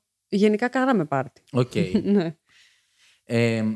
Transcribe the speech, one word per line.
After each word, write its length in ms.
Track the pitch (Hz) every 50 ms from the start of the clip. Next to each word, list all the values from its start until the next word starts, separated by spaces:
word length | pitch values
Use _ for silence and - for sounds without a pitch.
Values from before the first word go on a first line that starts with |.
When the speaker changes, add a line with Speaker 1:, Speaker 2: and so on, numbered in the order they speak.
| _ _ _ _ _ _
Speaker 1:
Γενικά 400 | - 190 208 214 208 208 240 247
κάναμε 360 | - 262 254 269 247 196 151
πάρτι. 360 | - 143 135 135 143 - _ _ _
Speaker 2:
Οκ. 200 | - 123 127 - - 107 - 92 92
Speaker 1:
<laughs> 80 | - -
Ναι. 320 | 190 202 202 165 170 156 - _ _ _ _ _ _ _ _ _ _ _ _ _ _ _ _ _ -
Speaker 2:
Ε, 320 | 117 117 117 117 113 113 110 110 110